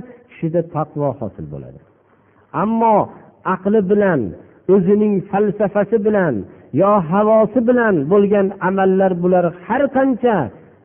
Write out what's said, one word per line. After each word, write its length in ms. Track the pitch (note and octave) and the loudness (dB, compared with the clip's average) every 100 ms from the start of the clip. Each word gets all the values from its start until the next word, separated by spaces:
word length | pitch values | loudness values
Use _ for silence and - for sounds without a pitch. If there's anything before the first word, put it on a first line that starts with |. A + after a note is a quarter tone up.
| A#3+ - | -8 -16
kishida 360 | _ - E3 E3+ | _ -10 -4 -4
taqvo 440 | E3 D3+ D#3 D3 C#3+ | -4 -6 -6 -4 -4
hosil 340 | A2 G#2+ - D2+ | -4 -10 -12 -14
bo'ladi. 320 | C#2+ B1+ C2 _ _ _ _ _ _ _ | -14 -16 -20 _ _ _ _ _ _ _
Ammo 420 | D3 G#3 A3+ A3+ G3+ A2 - - _ | -4 -2 0 2 2 0 -8 -20 _
aqli 380 | E3+ F#3 G3 A3 | -6 -4 0 0
bilan, 380 | F#3 G#3 G3 D3+ F#2+ - - _ | 2 2 2 0 -2 -8 -20 _
o'zining 500 | - G3 F3 G#3 G#3+ G3 | 0 2 4 2 2 -2
falsafasi 760 | - G3 G#3 G3+ G3+ G#3 G3+ A3+ | -2 -2 -2 -2 -2 -2 0 0
bilan 360 | G#3+ G#3 E3+ G#2+ - - - | 0 0 0 -2 -8 -16 -6
yo 220 | C3+ G3 G#3 | 0 2 2
havosi 600 | D#3 G3 G#3+ A3 G#3+ B3 | 0 0 2 2 2 0
bilan 340 | A#3 B3 A3+ F3 | 2 2 2 0
bo'lgan 420 | C#3 G3+ G3+ G3+ F#3+ F#3+ | 2 2 4 2 0 -2
amallar, 560 | F3+ G3 F#3+ F#3+ F#3+ | -4 0 2 2 0
bular 300 | F3 F3+ F3+ F3 - | 0 0 2 0 -4
har 260 | - B3 C#4 | -6 -2 -2
qancha 500 | C4 C4+ A#3 A#3+ F#3+ A2 - - - | 0 0 0 0 0 -2 -8 -20 -20